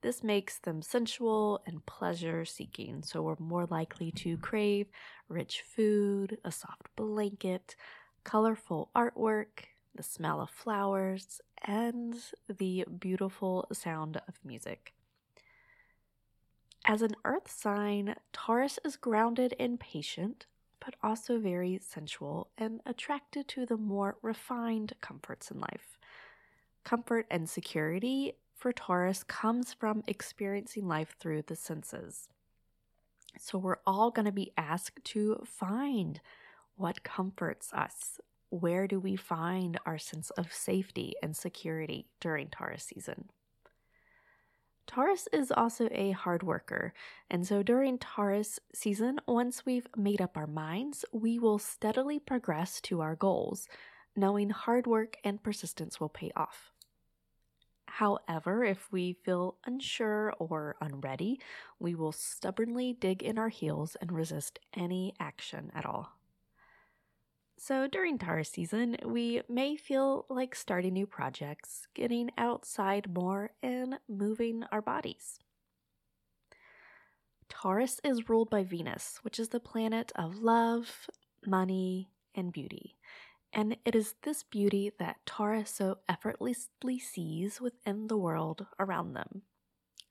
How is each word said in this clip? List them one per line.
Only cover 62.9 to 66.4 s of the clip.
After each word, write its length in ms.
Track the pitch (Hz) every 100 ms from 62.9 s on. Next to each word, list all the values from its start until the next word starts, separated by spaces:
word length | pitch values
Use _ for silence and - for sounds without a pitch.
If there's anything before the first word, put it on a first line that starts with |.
dig 300 | 247 185 185
in 140 | - 220
our 120 | 220
heels 480 | - 156 151 156 -
and 120 | 170
resist 460 | 170 160 156 - - _
any 380 | - 175 185 185 -
action 500 | 156 - - - 143
at 100 | -
all. 280 | - - - - _ _